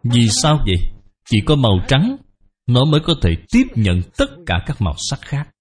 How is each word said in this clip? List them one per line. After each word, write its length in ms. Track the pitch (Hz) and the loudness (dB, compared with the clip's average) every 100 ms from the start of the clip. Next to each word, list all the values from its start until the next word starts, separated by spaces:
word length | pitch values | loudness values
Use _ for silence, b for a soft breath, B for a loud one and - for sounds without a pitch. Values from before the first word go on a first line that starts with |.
Vì 260 | 120 120 113 104 | 2 2 2 2
sao 140 | 156 151 | 0 2
vậy? 360 | 101 90 - - _ _ | 2 0 -2 -4 _ _
Chỉ 140 | - 156 156 | 0 0 2
có 100 | 147 | 2
màu 220 | 120 92 - | 2 0 0
trắng, 280 | 135 220 277 _ _ _ _ - | 0 0 -4 _ _ _ _ 0
nó 180 | 123 | 2
mới 160 | 147 147 | 2 0
có 100 | - 120 | 0 0
thể 80 | 87 82 - | 0 -2 0
tiếp 140 | 233 254 | 0 0
nhận 260 | - 104 90 87 - | 0 0 0 -4 -4
tất 100 | 277 - - | -4 -4 -6
cả 180 | 87 - | -6 -6
các 140 | - | -4
màu 140 | 92 71 - | -4 -4 -8
sắc 100 | 135 | -10
khác. 300 | - 139 147 _ | -8 -8 -10 _